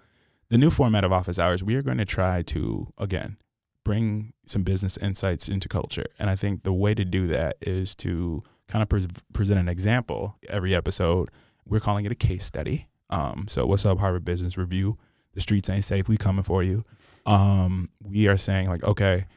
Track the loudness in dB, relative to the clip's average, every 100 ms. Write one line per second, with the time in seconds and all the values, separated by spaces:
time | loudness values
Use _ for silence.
0 | _ _ _ _ 0 4 4 4 2 4
1 | 2 2 0 0 2 0 0 -2 -2 -2
2 | -2 0 0 0 -2 -4 -4 -4 -8 -8
3 | -6 -6 -6 -12 _ _ _ _ -2 0
4 | 0 -2 -6 -14 -6 -2 0 0 0 -2
5 | -4 -2 -2 -2 -2 -4 -4 -4 -4 -6
6 | -8 -6 -2 -2 -2 -4 -2 0 2 0
7 | 0 0 0 0 -2 -4 -4 -4 -4 -4
8 | -4 -4 -4 -6 -12 _ -6 -2 0 0
9 | -2 -6 -8 -2 2 2 2 0 2 0
10 | 0 -4 -6 -10 -6 -2 0 0 0 0
11 | 2 2 0 -8 _ _ -2 -2 0 0
12 | -2 0 0 0 -4 -6 -4 -4 -6 _
13 | -8 -4 -4 -6 -6 -2 2 2 2 2
14 | 0 -2 -2 -4 -4 -4 -4 -2 -2 -4
15 | _ _ _ -6 0 0 2 0 0 0
16 | 2 2 2 0 2 0 2 0 -4 -12
17 | _ -10 2 6 6 6 4 0 -4 _
18 | -6 2 4 4 2 0 0 -2 0 2
19 | 2 0 -2